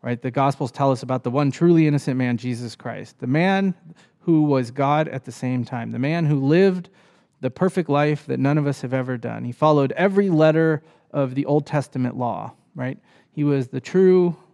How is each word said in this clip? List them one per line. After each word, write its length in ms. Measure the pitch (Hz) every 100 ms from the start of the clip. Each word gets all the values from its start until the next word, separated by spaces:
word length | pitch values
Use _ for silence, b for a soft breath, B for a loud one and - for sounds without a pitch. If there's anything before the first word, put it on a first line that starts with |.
right? 180 | 123 120
The 120 | 131
Gospels 400 | 120 139 139 131
tell 200 | - 139
us 120 | 131
about 200 | 127 131
the 60 | 123
one 220 | 127 143
truly 340 | - 170 170 156
innocent 320 | 147 143 127
man, 200 | 127 120
Jesus 380 | 123 117 120 -
Christ, 440 | 123 117 - _
the 80 | 123
man 480 | 143 180 196 196 175 156 - b b
who 220 | - 160
was 280 | 151 135 117
God 360 | 127 139 147 156
at 160 | 131 -
the 60 |
same 340 | 117 127 127 117
time, 260 | 123 113
the 80 | 113
man 260 | 135 165 156
who 140 | 147
lived 500 | 135 165 196 180 175 b b b b _
the 100 | 127
perfect 380 | - 185 185 160
life 360 | 143 151 147 -
that 140 | 131
none 180 | 135 151
of 80 | 143
us 160 | 139
have 120 | 127
ever 240 | 131 127 123
done. 260 | 117 113
He 80 | 120
followed 400 | 120 151 151 135
every 380 | 135 185 196 202
letter 520 | 160 156 156 160 151 b b b
of 240 | 143 135 127
the 100 | 143
Old 200 | 147 147
Testament 520 | 151 131 135 123 -
law, 360 | 120 95 107 - _
right? 240 | - 127 135 b b b
He 120 | -
was 240 | 147 139 123
the 120 | 131
true 560 | - 180 185 185 180 160 _